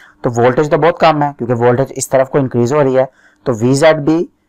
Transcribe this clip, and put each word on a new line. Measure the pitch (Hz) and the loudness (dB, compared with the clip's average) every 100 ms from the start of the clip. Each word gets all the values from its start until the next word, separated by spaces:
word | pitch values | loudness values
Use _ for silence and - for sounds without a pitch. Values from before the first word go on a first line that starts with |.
| - _ | -20 _
तो | 135 | -6
वोल्टेज | 117 120 123 151 | 0 0 0 0
तो | 160 | 0
बहुत | 156 175 | 0 2
कम | 170 151 | 0 2
है | 147 143 | -2 -4
क्योंकि | 117 | -6
वोल्टेज | 120 120 120 135 - | 0 0 0 -2 -8
इस | - | -4
तरफ | 135 131 | -2 0
को | 151 | -2
इंक्रीज | 131 123 120 | -2 -2 0
हो | 151 | 0
रही | 135 | 0
है, | 131 131 _ _ _ - | 0 -2 _ _ _ -8
तो | |
वीज़ेड | 113 120 135 160 156 | -2 0 2 2 2
बी | 143 160 - _ | 0 -2 -4 _